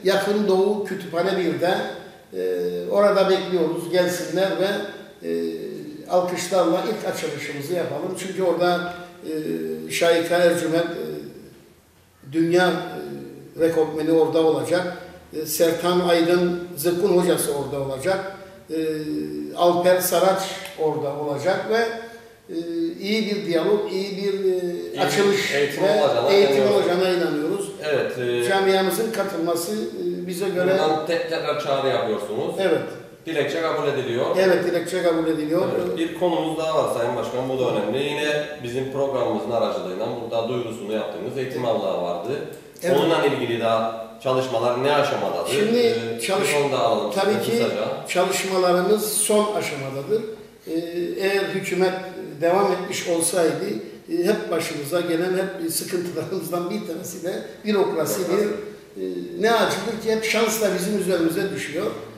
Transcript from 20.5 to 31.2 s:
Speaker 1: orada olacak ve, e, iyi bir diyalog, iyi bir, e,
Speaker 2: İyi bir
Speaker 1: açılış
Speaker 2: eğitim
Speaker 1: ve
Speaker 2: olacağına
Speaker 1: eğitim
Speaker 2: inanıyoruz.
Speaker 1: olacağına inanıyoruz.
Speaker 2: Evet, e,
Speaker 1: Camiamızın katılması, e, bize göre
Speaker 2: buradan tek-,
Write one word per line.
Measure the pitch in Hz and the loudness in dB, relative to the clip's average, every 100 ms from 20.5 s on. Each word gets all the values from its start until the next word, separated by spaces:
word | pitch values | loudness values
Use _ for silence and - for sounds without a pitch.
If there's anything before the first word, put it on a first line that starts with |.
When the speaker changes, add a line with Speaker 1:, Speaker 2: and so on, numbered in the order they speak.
| - - - | -6 -10 -2
Speaker 1:
orada | 156 151 139 143 | 0 0 -4 -4
olacak | 147 139 180 196 - | -4 -2 0 0 2
ve, | 226 233 233 - - - - - 170 | 2 2 -2 -10 -16 -20 -20 -10 -8
e, | 170 170 165 175 | -4 -2 -2 -2
iyi | 196 220 202 | -2 0 0
bir | 196 165 | -2 0
diyalog, | 165 180 214 202 | 0 4 2 2
iyi | 190 196 185 | -2 -4 -2
bir, | 202 196 190 | -2 0 0
e, | 180 | 0
Speaker 2:
İyi | 180 175 170 | -2 -4 -6
bir | - | -2
Speaker 1:
açılış | 185 - 202 190 - | 0 4 4 4 2
Speaker 2:
eğitim | 143 143 147 | 0 0 2
Speaker 1:
ve | 190 208 | 4 4
Speaker 2:
olacağına | 143 117 123 | 4 4 4
Speaker 1:
eğitim | 202 185 135 | 6 6 6
Speaker 2:
inanıyoruz. | 131 - | 4 4
Speaker 1:
olacağına | 175 180 185 | 4 2 2
inanıyoruz. | 175 165 147 156 196 - - | 2 2 0 -2 -2 -4 -6
Speaker 2:
Evet, | 151 139 - 127 | -2 0 0 -2
e, | 120 120 120 | -2 0 2
Speaker 1:
Camiamızın | 196 196 190 190 220 226 | 2 4 4 2 0 -2
katılması, | 202 190 170 170 165 202 | -2 -2 -2 -2 -2 -2
e, | 214 220 - 175 180 180 | -4 -4 -4 -4 -4 -6
bize | 175 196 | -4 -2
göre | 180 180 | 0 2
Speaker 2:
buradan | 190 - - - | 4 2 0 0
tek-, | 165 | -2